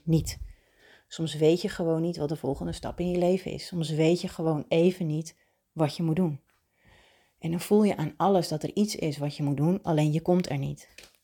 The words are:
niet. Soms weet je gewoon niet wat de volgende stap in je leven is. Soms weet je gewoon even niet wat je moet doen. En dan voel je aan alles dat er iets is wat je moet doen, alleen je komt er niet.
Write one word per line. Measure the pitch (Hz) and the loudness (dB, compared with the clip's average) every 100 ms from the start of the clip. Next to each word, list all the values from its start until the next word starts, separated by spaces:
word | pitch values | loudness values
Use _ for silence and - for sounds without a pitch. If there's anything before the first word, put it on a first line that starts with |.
niet. | 160 160 - - - - _ _ - - _ | 0 0 0 -10 -14 -16 _ _ -20 -20 _
Soms | - 160 | -8 -6
weet | 147 156 175 | 2 4 4
je | 196 | 0
gewoon | - 165 160 | -4 -2 0
niet | 170 165 | -2 -2
wat | 147 | -4
de | 156 | -4
volgende | 135 139 170 | -4 -4 -6
stap | - 113 - | -8 -10 -4
in | 175 | -2
je | 180 | 2
leven | 175 185 - | 2 0 -2
is. | 139 - | -10 -8
Soms | 175 156 | -6 -2
weet | 156 160 175 | 2 4 4
je | 185 | -2
gewoon | - 160 151 - | -4 -2 -2 0
even | 165 180 180 165 | 4 4 2 -4
niet | 156 160 _ _ _ _ | -4 -6 _ _ _ _
wat | 160 151 - | -2 -2 0
je | |
moet | 165 160 | -2 0
doen. | 175 139 _ _ _ _ _ _ _ _ _ _ | 0 -2 _ _ _ _ _ _ _ _ _ _
En | 165 | -6
dan | 170 | -4
voel | - 208 | 2 4
je | 208 - | 4 0
aan | 151 - | -4 0
alles | 180 190 160 | 2 4 2
dat | 151 | -4
er | 151 | -4
iets | 196 208 - | 0 0 0
is | 160 139 | -4 -2
wat | 143 143 | -6 -2
je | |
moet | 143 139 | -2 2
doen, | 160 190 | 2 0
alleen | - 156 151 | 0 2 2
je | 156 | 0
komt | 170 180 180 | 2 2 2
er | 143 | -4
niet. | 139 143 - - - _ | -6 -8 -16 -20 -20 _